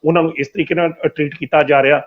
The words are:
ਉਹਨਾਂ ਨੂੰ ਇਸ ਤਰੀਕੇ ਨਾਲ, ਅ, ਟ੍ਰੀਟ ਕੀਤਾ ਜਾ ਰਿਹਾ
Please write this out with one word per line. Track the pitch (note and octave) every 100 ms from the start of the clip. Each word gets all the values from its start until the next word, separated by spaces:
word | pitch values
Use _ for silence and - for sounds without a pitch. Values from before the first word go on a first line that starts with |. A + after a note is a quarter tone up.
ਉਹਨਾਂ | D#3 E3+
ਨੂੰ | E3 D#3+
ਇਸ | C3+
ਤਰੀਕੇ | - D#3
ਨਾਲ, | E3+ E3+ E3
ਅ, | D3+
ਟ੍ਰੀਟ | - D3 C#3+
ਕੀਤਾ | C#3+ D3+
ਜਾ | C#3 C#3
ਰਿਹਾ | C3+ D3